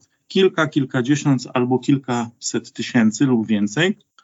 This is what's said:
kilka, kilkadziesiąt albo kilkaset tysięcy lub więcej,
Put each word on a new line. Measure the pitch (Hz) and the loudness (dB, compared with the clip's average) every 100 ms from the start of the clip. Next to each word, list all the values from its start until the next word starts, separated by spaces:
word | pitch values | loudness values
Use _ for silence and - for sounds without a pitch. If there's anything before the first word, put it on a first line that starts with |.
| _ _ - | _ _ -4
kilka, | 190 190 185 156 | 2 2 2 -2
kilkadziesiąt | 151 131 131 120 147 151 127 - | -2 -2 -2 0 0 0 -2 -2
albo | 127 123 127 | -4 0 0
kilkaset | 127 139 - 120 117 - - 120 - | 0 -2 -2 -6 -6 -10 -8 -8 -8
tysięcy | - 120 123 110 - 139 | -12 -2 2 2 2 2
lub | 120 107 | 2 0
więcej, | 107 101 107 185 214 _ _ | -2 -2 0 -2 -2 _ _